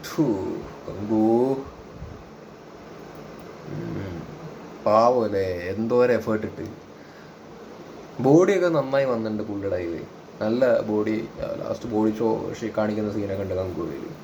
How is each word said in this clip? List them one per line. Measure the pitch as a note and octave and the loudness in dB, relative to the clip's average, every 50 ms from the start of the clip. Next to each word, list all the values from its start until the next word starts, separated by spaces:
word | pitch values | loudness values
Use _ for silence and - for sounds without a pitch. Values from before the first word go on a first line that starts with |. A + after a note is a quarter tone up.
| - | -10
ഥു, | - - - D#3 B2 G#2 F#2+ F#2 - - - - - - - - | -6 0 0 2 2 2 0 -2 -4 -6 -6 -8 -12 -14 -12 -12
കങ്കു. | - - G2+ G#2 G#2+ A2+ G#2+ A2 A2+ A2+ A#2+ B2+ C3+ C3+ C3+ C3+ - - - - - - - - - - - - - - - - - - - - - - - - - - - - - - - - - - - - - - - - - | -10 -8 -8 -2 0 4 4 6 6 6 6 4 2 0 -2 -4 -10 -14 -16 -18 -16 -14 -14 -14 -14 -14 -16 -16 -18 -18 -18 -18 -18 -18 -18 -18 -18 -18 -18 -16 -16 -16 -16 -16 -16 -16 -16 -16 -16 -16 -16 -16 -16 -16 -14 -12 -10
ഉം. | - D3+ E3+ E3 E3 F#2+ G2 F#2+ F2 E2 - - - - - - - - - - - - - | -8 -8 -6 -6 -6 -6 -6 -6 -8 -10 -10 -12 -14 -14 -14 -14 -14 -14 -14 -16 -16 -2 2
പാവം | G#2+ G#2 A2 A#2 A#2+ B2+ B2 A2+ | 6 6 8 8 6 6 4 2
അല്ലേ, | G#2 G2 G2 F#2+ F#2 F2+ F2 F2 F2+ | 2 0 0 0 0 -2 -4 -4 -4
എന്തോരം | G2+ G#2 A2+ A2+ B2 B2 B2 B2 A#2 | -2 -2 0 4 6 6 6 6 6
എഫേർട്ട് | G#2+ - A#2 A2 G#2+ G#2+ | 2 2 0 -2 0 -2
ഇട്ട്. | G#2 - - - - - - - - - - - - - - - - - - - - - - - - - - - - - - - - - - | -6 -6 -8 -10 -10 -10 -14 -18 -18 -20 -20 -20 -20 -20 -20 -20 -20 -20 -20 -18 -18 -18 -18 -18 -18 -16 -18 -16 -16 -16 -16 -16 -14 -8 2
ബോഡിയൊക്കെ | C3+ C3+ C#3+ E3 F#3 F#3 G3+ F#3 F3+ F3 | 6 8 8 10 8 8 6 4 4 4
നന്നായി | D#3+ D3 C3+ C3 C3+ C#3 C#3 | 4 2 2 2 2 2 4
വന്നിട്ടുണ്ട് | C3 A#2+ A2+ A2 A2 G#2+ G#2 F#2 | 2 2 0 0 -2 -2 -2 -4
പുള്ളിയുടെ | G#2+ G#2 G2+ G2 G2 F2+ | -4 -4 -4 -2 -2 -2
കയ്യിൽ. | F2+ F2 E2+ E2+ E2 E2+ - - - - - - - | -2 -2 -4 -6 -6 -8 -12 -14 -18 -18 -18 -6 -4
നല്ല | G#2+ A2 A2+ B2 C3 B2 A2+ - | 0 0 4 4 6 6 6 4
ബോഡി, | - A2 G#2 G#2+ G#2+ A2 A2 A2 - - - - - | 4 2 2 2 2 2 0 -2 -4 -6 -8 -8 -6
ആ, | - - - | -6 -6 -6
ലാസ്റ്റ് | - - A2 - - B2 | -4 -4 -6 -4 -4 -2
ബോഡി | A2 G#2+ A2 A2 G#2+ - | 2 4 4 4 2 2
ഷോ, | A#2 A2 A2+ A2+ - F#2 - - | 2 2 2 0 -2 -6 -6 -6
ഷീ | A#2 G#2+ G#2 | -6 -4 0
കാണിക്കുന്ന | A2 G#2+ G#2+ G#2+ A2 G#2+ G#2 G2+ | 0 0 0 0 0 -2 -2 -2
സീനൊക്കെ | A2 G2+ G2 F#2+ G2 G2 | -2 -2 -2 -2 -4 -2
ഉണ്ട് | F#2+ F#2 | -2 -2
കങ്കുവയിൽ. | F#2 F#2+ F#2 F2 F2+ E2+ D#2 C#2+ B1+ A1 - - - | -2 -2 -2 -4 -4 -6 -6 -6 -8 -8 -10 -12 -14